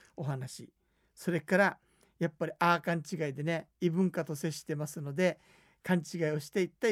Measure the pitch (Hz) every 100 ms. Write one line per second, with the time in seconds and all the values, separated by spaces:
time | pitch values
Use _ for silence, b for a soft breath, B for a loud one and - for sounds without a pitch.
0 | b - 143 135 127 - 123 _ _ _
1 | _ _ - 170 - 190 196 - b b
2 | b b 170 - 160 - 175 170 165 170
3 | 151 160 151 135 151 170 - _ 175 165
4 | 190 175 156 147 165 147 - 151 151 -
5 | 143 143 185 - b b b b - 180
6 | 160 175 156 151 147 202 175 - 233